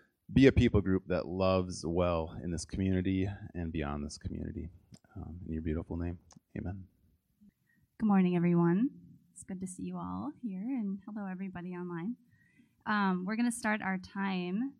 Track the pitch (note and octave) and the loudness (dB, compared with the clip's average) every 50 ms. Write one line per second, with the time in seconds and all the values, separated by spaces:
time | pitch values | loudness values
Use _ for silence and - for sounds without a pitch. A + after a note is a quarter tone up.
0 | _ _ _ _ _ - G#2 B2+ C3+ C3 A#2 - A#2+ A#2 - G#2 F#2 F#2+ F#2 F#2+ | _ _ _ _ _ 0 6 8 10 10 10 8 6 6 4 4 4 2 2 0
1 | - E2 F2+ F2 - D2 F2 F#2+ F#2+ F#2 F#2+ F#2+ F2+ F2+ F2 - - D#2+ E2+ F2+ | 0 0 -2 -2 -2 -2 -2 0 2 4 4 4 2 0 -4 -6 -4 -2 0 2
2 | F2+ F2 E2+ E2 D#2+ E2 - B1+ C2 F2 E2+ E2 - - - G2 F#2+ F#2+ F#2+ F#2 | 2 2 2 0 -2 -4 -6 -8 -6 -6 -4 -6 -6 -6 -4 -2 0 2 2 2
3 | F2 F#2 F#2+ F#2+ F#2+ G2 G2+ - G#2+ - - F2 E2 D#2+ D#2 D#2 C#2+ C#2+ D2 D2 | 2 2 0 0 0 -2 -4 -8 -12 -10 -8 -6 -6 -4 -4 -4 -4 -2 -4 -4
4 | D2 D2+ - - - - D#2+ D#2+ D#2+ D#2+ - - - F2 - - - _ - - | -6 -8 -10 -10 -10 -8 -8 -6 -8 -8 -8 -8 -10 -12 -14 -18 -20 _ -20 -20
5 | _ _ - - - D#2+ E2 F2 F2+ D#2+ D#2+ D#2+ D#2+ D#2+ D2+ E2 E2 - F2 E2+ | _ _ -14 -14 -12 -12 -12 -12 -10 -8 -6 -4 -2 -2 -2 -2 -4 -6 -6 -4
6 | E2+ F2 F2 F2 - _ - - - _ - A2 - F2+ G#2 F#2+ F#2 - _ _ | -4 -4 -6 -8 -12 _ -20 -20 -20 _ -10 -8 -8 -8 -8 -10 -12 -16 _ _
7 | _ _ _ _ _ _ _ _ - - _ _ _ _ _ _ _ _ _ - | _ _ _ _ _ _ _ _ -20 -20 _ _ _ _ _ _ _ _ _ -2
8 | A3 G#3+ G3+ F#3+ F#3 F3+ F3 F3 E3+ F3 F3 E3+ E3+ E3+ F3 G3 A#3+ D4 - - | 2 4 6 6 6 6 4 4 4 6 6 6 6 6 6 4 2 0 -2 -6
9 | - - - - _ _ _ - - - F#3+ F#3 F#3 F#3 F3+ - F#3 F3+ F3+ F3 | -16 -20 -20 -20 _ _ _ -20 -14 -12 -10 -8 -8 -10 -8 -8 -8 -8 -8 -8
10 | E3+ F3+ F3+ F#3 G#3+ C#4 D4+ - - A3 F#3+ F#3 G3+ B3 C#4 B3 G#3 G3 F#3+ G3 | -8 -6 -6 -6 -6 -8 -8 -8 -8 -8 -6 -6 -4 -4 -4 -2 -2 -4 -4 -6
11 | F#3+ G#3 G#3 G#3+ G3+ F#3+ F#3 F3+ F#3+ F#3+ F3+ F3+ F3 F3+ F3+ F3 F3 F3+ F3 E3 | -8 -10 -10 -8 -8 -6 -6 -6 -8 -8 -8 -8 -8 -8 -8 -8 -8 -6 -6 -6
12 | E3 A3 B3 - _ _ _ _ _ _ _ - - _ _ _ - - G#3+ G#3 | -4 -6 -6 -8 _ _ _ _ _ _ _ -20 -20 _ _ _ -4 -2 0 2
13 | G3+ F#3+ F#3 F3+ F#3 F#3+ A3 A3 A#3+ B3 A#3 - - G#3+ G#3+ G#3 - F#3+ F#3+ F#3 | 2 2 2 0 -2 -2 -2 0 0 0 0 0 -2 -2 -2 0 -2 -2 -4 -4
14 | F#3 - - G3+ G3 G3 F#3+ F3+ F3+ F3 F#3 G#3+ B3+ C#4 - - | -6 -8 -6 -4 -2 -2 -2 -2 -2 -2 -2 -2 -2 -4 -6 -10